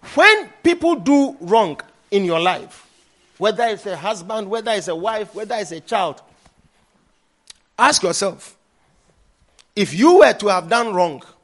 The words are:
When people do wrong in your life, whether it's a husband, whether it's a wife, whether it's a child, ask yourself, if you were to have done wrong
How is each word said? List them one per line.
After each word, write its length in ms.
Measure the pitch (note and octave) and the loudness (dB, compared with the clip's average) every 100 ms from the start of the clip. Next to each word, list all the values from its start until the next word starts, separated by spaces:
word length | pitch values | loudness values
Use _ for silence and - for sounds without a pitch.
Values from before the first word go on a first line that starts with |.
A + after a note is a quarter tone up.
| - - | -6 4
When 340 | G4 G#4+ D4 - | 6 4 -2 -2
people 320 | E4 F4 E4 D#4 | 0 0 0 0
do 420 | F3 C#4+ C4+ - | 2 2 2 -4
wrong 400 | E3+ A3 G3 C#3+ - _ _ | 0 2 2 -4 -16 _ _
in 160 | G3+ F#3 | -2 0
your 140 | E3 | 0
life, 500 | F3 F3 - - _ _ _ _ _ _ | 0 -2 -10 -20 _ _ _ _ _ _
whether 280 | G#3 F#3+ A#3 | -4 0 -4
it's 200 | G3+ G#3 | -4 -8
a 100 | E3+ | -8
husband, 540 | F#3 G#3+ E3+ A3 G3 | -6 -8 -8 -8 -6
whether 220 | A3+ A3+ | -8 -4
it's 160 | G#3+ F3 | -6 -4
a 80 | E3 | -6
wife, 400 | G3 A3 G#3 A3+ | -4 -6 -8 -12
whether 200 | G#3+ A#3 | -8 -8
it's 160 | F3+ | -8
a 80 | E3 | -12
child, 440 | - A3 F3 C#3 _ _ _ _ _ _ _ _ _ _ _ _ _ - _ - | -8 -6 -6 -8 _ _ _ _ _ _ _ _ _ _ _ _ _ -20 _ 0
ask 240 | B3 D4 | 0 2
yourself, 560 | F#3 E3+ G3 C#3 - _ _ _ _ _ _ _ _ _ _ _ _ - | -2 -2 -4 -6 -20 _ _ _ _ _ _ _ _ _ _ _ _ -4
if 180 | G3 | -4
you 240 | D#3 C#4+ F4+ | 2 4 8
were 160 | C#4 | 6
to 140 | G#3 G#3 | 4 -2
have 200 | F#3 E3 | -2 0
done 260 | A#3 A#3 | -2 0
wrong 280 | F#3 F3 C3+ - _ | 0 -2 -2 -16 _